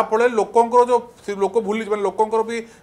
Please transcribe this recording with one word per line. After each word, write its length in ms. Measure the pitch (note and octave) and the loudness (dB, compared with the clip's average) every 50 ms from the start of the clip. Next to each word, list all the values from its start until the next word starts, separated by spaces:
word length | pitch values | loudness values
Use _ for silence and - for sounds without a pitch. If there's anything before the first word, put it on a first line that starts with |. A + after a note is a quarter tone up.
| A3 G#3+ | 4 4
ଫଳରେ 200 | A3 A3 A#3+ B3 A#3+ A3 | 0 0 0 2 2 0
ଲୋକଙ୍କର 440 | F#3+ - - A#3 A#3 A#3 A#3+ B3 A#3+ A#3+ | -2 0 2 2 2 4 4 4 4 4
ଯୋଉ 100 | B3 A#3 A#3+ - - - - | 2 0 -2 -4 -18 -14 -10
ସେ 60 | - G3+ | -8 -4
ଲୋକ 200 | G3 G3 F#3+ G3 A#3 G#3+ | -2 -2 -2 -2 -2 -2
ଭୁଲି, 160 | F#3+ G#3 A3+ A3 G3 | -2 -4 -4 -4 -4
ମାନେ 120 | G#3+ G#3 G3+ | -4 -2 -2
ଲୋକଙ୍କର 340 | F#3+ F#3+ G#3+ A3 G#3+ A3+ A3+ A3 | -2 -2 -2 -2 0 0 -2 -2
ବି 100 | A3+ A#3 A#3 A3+ A3+ - - | -2 -6 -8 -10 -12 -16 -20